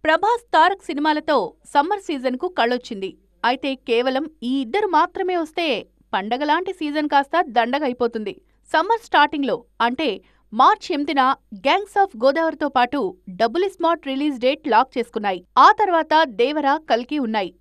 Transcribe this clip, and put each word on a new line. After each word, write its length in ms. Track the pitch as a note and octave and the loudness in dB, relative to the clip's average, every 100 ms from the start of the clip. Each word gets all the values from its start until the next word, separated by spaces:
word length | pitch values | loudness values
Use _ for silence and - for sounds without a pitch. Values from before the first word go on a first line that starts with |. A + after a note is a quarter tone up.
ప్రభాస్, 380 | D#4 D#4+ G4 A#4+ | 2 2 2 -2
తారక్ 420 | _ E4 D#4+ D4 | _ 2 2 0
సినిమాలతో 680 | - C#4+ D4+ D4+ D4+ C#4+ F3+ _ - | -8 -4 -2 -2 0 0 -2 _ -2
సమ్మర్ 340 | C#4+ D#4 G#4 | 0 0 -4
సీజన్కు 480 | G4 C#4+ B3+ B3+ F4+ | -4 -6 -4 -4 -6
కళ్ళొచ్చింది. 680 | F4+ A#3 B3 - G3+ F#3+ - _ _ A#3 | -2 0 0 -6 -10 -10 -12 _ _ -2
అయితే 300 | C4 C#4+ C4 | -2 -4 -8
కేవలం 540 | - A3+ B3+ C4 D#4+ _ | -2 0 0 -2 -6 _
ఈ 180 | A#3+ C4+ | -4 -4
ఇద్దరు 260 | A#3+ G4 G#4 | -2 -2 0
మాత్రమే 500 | D#4+ F4+ F4+ F#4 F4+ | 2 0 -2 -4 -2
వస్తే 500 | D#4+ - E4 G#3+ - _ _ | -4 -4 -4 -4 -6 _ _
పండగలాంటి 600 | G3+ G3+ B3 D4 D#4+ F#4 | -6 -4 -4 0 0 -2
సీజన్ 360 | F#4 D4+ D4 D4 | -6 -4 -4 0
కాస్త 320 | C#4+ C#4 E4 | 0 2 -2
దండగైపోతుంది. 1000 | F4+ A#3 A3+ C#4 D4 B3 A#3+ A#3 G#3 - _ _ _ | 0 0 0 -2 -4 -2 -4 -4 -8 -12 _ _ _
సమ్మర్ 280 | D#4 F4+ A4+ | -2 0 -2
స్టార్టింగ్లో 640 | - E4 D4 D4+ C4+ F#3 - _ | 0 2 2 0 -2 -4 -6 _
అంటే 400 | A#3 B3+ D#4 F#3+ _ _ _ | -2 0 -4 -4 _ _ _
మార్చ్ 380 | G#3+ C#4+ G#4 - | 2 4 4 -2
ఎనిమిదిన 440 | D4+ D4 C#4+ C4 C4+ _ G3 | -4 -2 0 0 0 _ -4
Gangs 520 | C4+ F4+ G4+ G#4 - | 0 0 0 0 0
of 180 | A3 B3+ | 2 0
గోదావరితో 440 | C#4+ E4 D#4 D4 | 2 -2 -2 -2
పాటు 480 | C4+ B3 C#4+ F#3+ - - | 0 0 0 -4 -6 -18
డబుల్ 400 | F3+ A3+ C#4+ F#4+ | -2 0 0 -4
స్మార్ట్ 380 | - E4 E4 C#4 | -2 -2 -2 -4
రిలీజ్ 320 | C4+ D4+ C4 | -4 -2 0
డేట్ 280 | B3 D4+ D4+ | -2 -2 0
లాక్ 300 | A3 C4 C4 | 2 2 -4
చేసుకున్నాయి. 480 | A3+ - G#3 F#3 F3+ - | -6 -4 -4 -6 _ 6
ఆ 140 | D#4 | 6
తర్వాత 520 | G#4+ G4+ E4+ D#4 D#4 | 6 2 0 2 2
దేవర, 560 | D#4 G3 B3 D4+ C#4+ D4+ D#4 | 2 0 0 0 0 -2 0
కల్కి 300 | A#3 B3 D4+ | -2 -2 -4
ఉన్నాయి. 360 | A#3+ A3 F#3 - | -2 -4 -6 -10